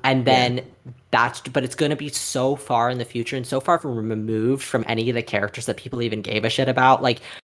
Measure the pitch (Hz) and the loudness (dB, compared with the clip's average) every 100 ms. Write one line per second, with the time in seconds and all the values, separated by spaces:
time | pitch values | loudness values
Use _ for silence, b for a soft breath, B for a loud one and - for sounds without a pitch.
0 | 135 131 123 127 123 123 - - - - | 0 2 4 4 4 0 -6 -14 -20 -20
1 | _ 120 120 - - 139 127 - 151 147 | _ 2 2 -2 -6 -2 -2 0 0 -2
2 | 147 - - 135 131 139 - 120 120 127 | -4 -6 -4 0 0 0 0 0 0 -2
3 | 117 120 113 135 123 135 151 170 151 117 | -4 -6 -4 -6 -4 -2 2 2 0 -4
4 | 110 110 107 110 113 135 - 123 113 113 | -4 -4 -2 0 0 0 0 -2 0 0
5 | 117 117 110 104 104 - 117 - - 123 | 0 -2 -2 -2 -2 -4 -6 -6 -6 -4
6 | 117 107 101 110 117 - 131 127 131 131 | -4 -4 -2 0 0 2 2 6 6 6
7 | 131 123 B B - | 4 0 B B -20